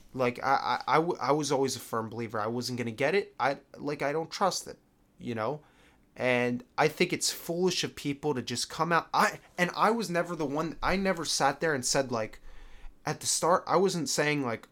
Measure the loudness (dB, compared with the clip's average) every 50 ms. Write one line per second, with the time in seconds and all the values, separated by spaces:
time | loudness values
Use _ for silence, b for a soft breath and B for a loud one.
0 | -20 -10 -4 0 0 0 0 0 0 2 2 2 2 2 0 0 0 2 4 4
1 | 4 2 0 -2 2 2 2 2 2 2 2 2 2 0 -2 -4 -8 -6 -4 -4
2 | -4 -4 -6 -6 -8 -4 -4 -2 -2 -2 -2 -2 -4 -4 -4 -4 -4 -4 -2 0
3 | 0 2 2 2 0 -2 -4 0 0 0 0 0 -8 _ -14 -8 -6 -6 -4 -2
4 | -2 -2 -2 -2 -4 -4 -2 0 0 2 2 0 -6 -10 -16 -18 _ _ _ _
5 | _ _ _ -12 -8 -6 -4 -2 -2 -2 -4 -6 b b b b b b b b
6 | b _ _ -4 0 2 2 2 2 0 -2 -4 -6 _ 0 2 2 2 2 2
7 | 0 0 0 -2 -2 -2 -4 -4 -6 -6 -2 0 2 2 2 0 -2 -4 -6 -6
8 | -4 -4 -4 -2 -2 -2 -2 -2 -4 -4 -4 -4 -4 -4 -2 -2 0 2 2 2
9 | 2 2 2 2 2 2 2 -4 -16 -8 0 0 0 0 2 4 4 4 4 2
10 | 0 0 0 0 0 -2 -2 -4 -2 -2 0 0 -2 -2 -4 -2 0 2 2 2
11 | 2 2 0 0 -2 -2 0 2 4 2 2 2 0 0 0 0 0 0 2 2
12 | 2 2 0 -2 -2 -4 -8 -14 b b b b b b b b b b b -8
13 | -6 -6 -6 -4 -2 -2 0 2 4 4 4 2 2 2 2 4 4 4 2 0
14 | -2 -2 0 0 2 2 2 0 0 -2 -4 -6 -8 -10